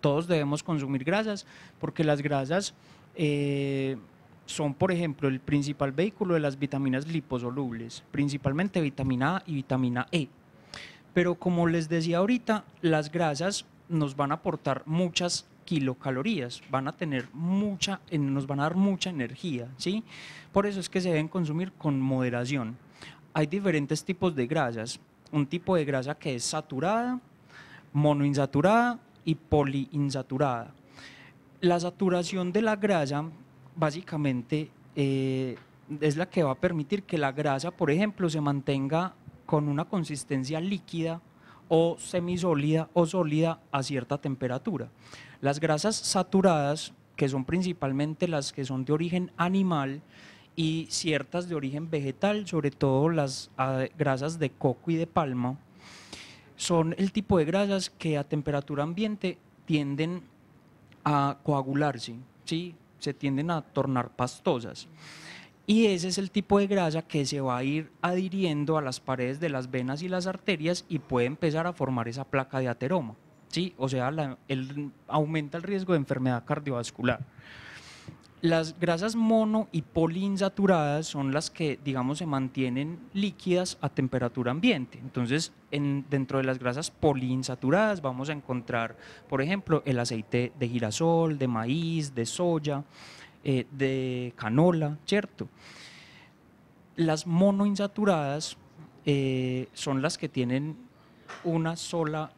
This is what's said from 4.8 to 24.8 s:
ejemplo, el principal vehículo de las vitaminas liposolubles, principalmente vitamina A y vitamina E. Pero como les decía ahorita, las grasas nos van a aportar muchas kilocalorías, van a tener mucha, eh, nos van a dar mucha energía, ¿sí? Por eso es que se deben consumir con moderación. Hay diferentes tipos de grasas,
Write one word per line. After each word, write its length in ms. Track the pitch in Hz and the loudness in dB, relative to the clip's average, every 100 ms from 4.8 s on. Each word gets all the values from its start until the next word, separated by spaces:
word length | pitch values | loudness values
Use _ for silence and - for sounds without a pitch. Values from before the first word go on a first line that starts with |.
| 190 | 2
ejemplo, 380 | 170 170 139 143 | 2 0 0 0
el 100 | 131 | 0
principal 520 | - 147 143 143 139 | 0 0 0 -2 -2
vehículo 400 | 135 196 - 190 | 0 -2 -2 0
de 80 | 165 | 2
las 180 | 147 135 | 2 -2
vitaminas 480 | 143 135 139 131 151 | -4 0 0 0 -2
liposolubles, 960 | 160 131 127 120 127 131 117 113 - - | -4 -2 -4 -2 -4 -4 -6 -10 -14 -8
principalmente 680 | - 143 139 143 139 196 190 | -2 0 0 0 0 0 0
vitamina 560 | 147 131 131 123 139 185 | -2 -2 -2 2 0 0
A 60 | - | -4
y 80 | 143 | -6
vitamina 520 | - 127 127 120 123 | -2 0 2 0 0
E. 160 | 170 139 - - - - - - - - | -2 -2 -10 -20 -20 -20 -18 -18 -20 -2
Pero 220 | - 175 175 | 2 2 2
como 320 | 180 175 170 | 0 4 4
les 200 | 165 156 | 2 0
decía 300 | 170 165 170 | 0 2 2
ahorita, 480 | 196 247 - 214 - - | 4 2 2 -2 -2 -2
las 280 | 170 156 151 | 2 2 2
grasas 540 | 170 165 143 180 202 - - - | 0 0 0 -2 -4 -10 -20 -4
nos 280 | 165 143 135 | 0 0 0
van 140 | 139 | -2
a 40 | 156 | 0
aportar 460 | 196 151 - 127 - | -2 -2 -2 -2 0
muchas 640 | 160 180 - 175 - - - | 0 0 0 -2 -4 -8 -20
kilocalorías, 1000 | - 160 131 127 139 127 175 202 120 - - | -2 0 0 -2 -2 -2 -2 -2 -4 -10 -4
van 180 | 135 135 | -2 -2
a 20 | |
tener 380 | - 165 131 120 | -4 -2 -2 -4
mucha, 680 | - 170 196 208 196 - 190 - | -6 0 2 0 -2 -4 -4 -2
eh, 80 | 160 | 0
nos 280 | 139 139 135 | 2 0 -2
van 120 | 139 | 0
a 40 | |
dar 120 | 147 180 | 0 4
mucha 360 | 202 185 185 | 2 2 -4
energía, 580 | 165 120 127 180 127 120 135 | -4 -4 -4 -6 -6 -6 -6
¿sí? 260 | 175 208 - - - - - | -4 -4 -6 -18 -18 -18 0
Por 140 | 196 202 | 0 2
eso 160 | 196 | -2
es 80 | 170 | -2
que 100 | 190 | -2
se 100 | 180 | 2
deben 200 | 156 160 | 2 0
consumir 420 | 190 156 156 190 | -2 -2 -2 -4
con 300 | - 156 139 | -2 0 2
moderación. 760 | 131 131 127 120 123 139 113 123 - - - - - | 2 2 0 0 -2 -2 -4 -8 -18 -20 -20 -20 -6
Hay 120 | 156 151 | -2 0
diferentes 560 | 185 196 156 143 156 | 0 2 2 0 -2
tipos 320 | - 180 185 147 | -4 0 0 0
de 100 | 120 | 0
grasas, 520 | 160 131 117 | 0 0 -2